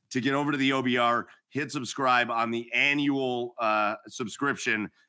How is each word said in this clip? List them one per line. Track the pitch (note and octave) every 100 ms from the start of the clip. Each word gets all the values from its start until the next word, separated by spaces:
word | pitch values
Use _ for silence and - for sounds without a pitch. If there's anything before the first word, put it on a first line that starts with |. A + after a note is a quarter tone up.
| -
to | C3
get | B2
over | C#3 D3
to | C#3+
the | C3+
O | C3+
B | B2+ B2
R, | A#2+ A#2+ G#2+ - _
hit | C3+ D3
subscribe | C#3 A#2+ - C3 B2 A#2
on | A#2 A#2
the | A#2 A#2
annual, | A#2+ C#3 C#3+ C#3+ C#3 C3 B2 A#2+ -
uh, | A2+ G#2+ G#2+ G#2+ G#2+
subscription, | - A#2 - C#3+ C3 - A2 G#2 _